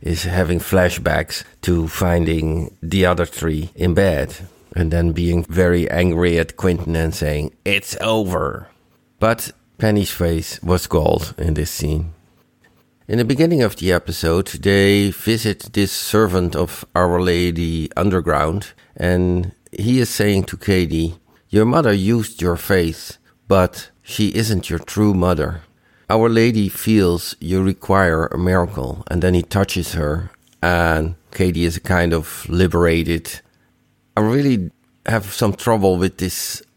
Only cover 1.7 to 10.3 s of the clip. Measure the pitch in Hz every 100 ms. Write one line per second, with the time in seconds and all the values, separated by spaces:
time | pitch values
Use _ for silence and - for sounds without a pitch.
1.7 | 85 80 - 90 87 80 80 78 82 78
2.7 | - 80 95 90 87 85 - 82 78 85
3.7 | - 90 82 98 76 69 - 92 _ -
4.7 | - 82 85 85 80 85 87 82 82 90
5.7 | 87 - 87 90 82 90 82 80 - 92
6.7 | 85 85 82 80 - 76 73 76 - 95
7.7 | 101 - - 110 110 98 87 73 - -
8.7 | _ _ _ _ - 110 113 - - _
9.7 | - 110 104 95 - 85